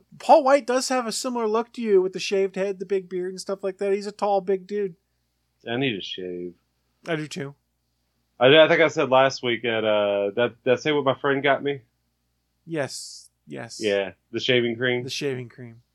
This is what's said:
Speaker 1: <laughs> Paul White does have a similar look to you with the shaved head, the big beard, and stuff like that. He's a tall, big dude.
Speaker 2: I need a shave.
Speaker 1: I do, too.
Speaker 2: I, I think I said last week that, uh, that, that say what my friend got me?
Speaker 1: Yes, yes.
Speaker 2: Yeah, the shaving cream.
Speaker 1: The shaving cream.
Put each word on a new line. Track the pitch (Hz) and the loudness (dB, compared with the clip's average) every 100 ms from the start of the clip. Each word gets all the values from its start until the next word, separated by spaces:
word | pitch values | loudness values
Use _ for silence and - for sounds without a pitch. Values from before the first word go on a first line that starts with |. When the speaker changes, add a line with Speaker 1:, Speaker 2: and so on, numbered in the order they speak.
Speaker 1:
<laughs> | - 147 | -18 -8
Paul | - 311 | 4 6
White | 262 285 226 | 6 2 2
does | 262 254 | -2 -2
have | 254 226 | -2 -2
a | |
similar | - 262 240 220 | -6 -6 -4 0
look | 220 233 | -2 -2
to | - | -6
you | 226 190 | 2 2
with | 185 | 2
the | 185 | -4
shaved | - 196 196 190 | -2 -2 -2 -2
head, | 202 185 | -6 -6
the | 190 | -4
big | 196 180 | -4 -4
beard, | 185 185 | -6 -6
and | 185 | -8
stuff | - 196 | -8 -6
like | 196 190 | -6 -4
that. | 202 | -2
He's | 202 202 | -2 -4
a | |
tall, | - 202 196 | -4 0 0
big | 185 190 185 | 0 -2 -4
dude. | 208 196 170 _ _ _ _ _ _ 113 | -6 -6 -8 _ _ _ _ _ _ -6
Speaker 2:
I | 120 | -2
need | 139 | -2
a | 98 | -4
shave. | - - 90 87 90 85 _ _ _ _ - | -8 -10 -10 -10 -10 -14 _ _ _ _ -6
Speaker 1:
I | 160 | -6
do, | 147 | -6
too. | - 139 143 _ _ _ _ _ _ _ - | -10 -12 -14 _ _ _ _ _ _ _ 2
Speaker 2:
I, | 131 | 6
I | 156 156 | 8 8
think | 165 | 6
I | 156 | 2
said | 160 131 | 2 2
last | 131 135 - | 4 4 2
week | 123 113 | -2 -2
that, | 120 113 | -2 0
uh, | 107 104 101 101 101 104 | 2 2 2 0 -2 0
that, | 120 - | -2 -2
that | 127 120 | 0 0
say | 156 | 0
what | 147 | 0
my | 135 123 | 0 0
friend | 143 135 | -2 0
got | 139 135 | 2 0
me? | 139 139 - _ _ _ _ _ _ _ | -2 -6 -12 _ _ _ _ _ _ _
Speaker 1:
Yes, | 165 160 127 - - - - _ - | -10 -6 -6 -8 -14 -18 -20 _ -16
yes. | 139 120 - | -14 -14 -4
Speaker 2:
Yeah, | 107 98 95 - _ | 0 0 -2 -8 _
the | 110 | -6
shaving | - 123 120 113 | 0 2 0 -2
cream. | 127 123 | -2 -2
Speaker 1:
The | 127 | -6
shaving | - 143 127 120 | -6 -6 -6 -10
cream. | - 120 117 _ | -16 -20 -20 _